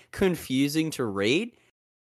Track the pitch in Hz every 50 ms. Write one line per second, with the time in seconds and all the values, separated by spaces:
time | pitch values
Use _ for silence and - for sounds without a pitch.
0 | - _ - - 202 185 170 - - - 131 131 143 143 147 160 160 156 - -
1 | 127 107 95 98 101 113 139 185 233 240 - _ _ _ _ _ _ _ _ _
2 | _